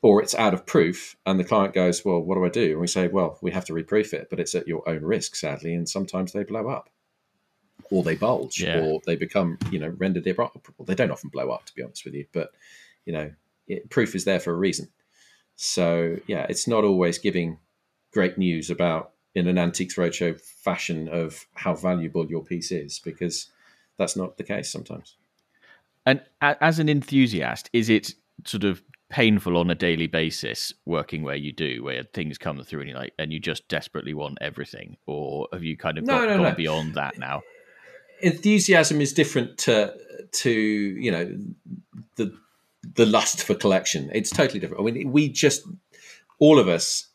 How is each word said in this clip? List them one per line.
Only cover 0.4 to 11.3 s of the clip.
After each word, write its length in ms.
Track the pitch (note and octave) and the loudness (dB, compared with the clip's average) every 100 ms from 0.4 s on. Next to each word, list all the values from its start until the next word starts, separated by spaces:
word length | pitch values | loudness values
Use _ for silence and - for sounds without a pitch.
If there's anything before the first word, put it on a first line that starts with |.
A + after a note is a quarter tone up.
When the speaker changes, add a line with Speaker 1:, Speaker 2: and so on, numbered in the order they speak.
| A2 | 2
Speaker 1:
of 120 | F#2 - | 2 2
proof, 500 | D#3 E2 F2+ - - - | 4 4 0 -10 -8 0
and 140 | F#2+ | 0
the 40 | F2+ | 2
client 280 | G#2+ G2 | 2 2
goes, 300 | G2 F2+ F2 G2+ | 4 2 2 0
"Well, 140 | F2 | 0
what 160 | E2 F#2 | 0 0
do 80 | F2+ | 0
I 40 | |
do?" 220 | A#2 F#2+ | 2 0
And 80 | D2+ | 0
we 60 | F2 | -2
say, 200 | - F2+ | 0 0
"Well, 320 | F#2+ E2+ - | 2 0 -2
we 100 | F2+ | -4
have 140 | F#2 F2+ | -4 -6
to 80 | |
reproof 400 | E2 D#2+ G#2 G#2+ | -8 0 0 0
it, 140 | E2 D#2+ | -6 -8
but 100 | F#2 | -6
it's 140 | E2 | -2
at 140 | F2 - | -4 -4
your 200 | E2 - | -6 -4
own 140 | D#2+ | -4
risk, 320 | D#2 G2 - - | -2 -2 -4 -6
sadly, 360 | D2+ D2 D#2+ | -6 -6 -4
and 140 | E2+ E2 | -4 -4
sometimes 440 | G2 F#2+ F#2 F#2 | -6 -6 -4 -6
they 100 | G2+ | -6
blow 240 | G2+ A2 A2 | -6 -6 -6
up." 220 | C3+ - _ _ _ _ _ _ _ _ _ - | -8 -12 _ _ _ _ _ _ _ _ _ -2
Or 120 | F#2+ | 0
they 120 | E2 D#2+ | 0 0
bulge, 460 | G#2+ B2+ - - | 0 0 -2 -4
Speaker 2:
Yeah. 180 | E2 E2 | -2 0
Speaker 1:
or 200 | D#2 D#2+ - | 0 -2 -2
they 100 | E2 | -4
become, 420 | E2+ G#2 F2+ E2+ - | 0 0 0 -2 -4
you 80 | F2 | -4
know, 100 | D2+ F#2 | -6 -2
rendered 280 | F#2 F2 F2 | -2 0 -2
inoperable. 580 | F#2 A#2+ - - _ - | -2 -2 -6 -20 _ -6
They 100 | F#2 | 0
don't 160 | A2+ | 0
often 180 | C2 | -2
blow 200 | C#2+ | -8